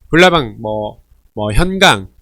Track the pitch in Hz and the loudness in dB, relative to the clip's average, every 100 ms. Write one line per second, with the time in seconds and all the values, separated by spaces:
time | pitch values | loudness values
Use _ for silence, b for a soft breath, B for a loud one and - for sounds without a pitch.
0 | - 160 185 170 117 107 107 107 107 - | -2 2 4 2 -2 -8 -8 -6 -8 -12
1 | _ _ _ 107 104 107 185 190 185 107 | _ _ _ -6 -2 0 0 2 2 0
2 | 95 _ | -4 _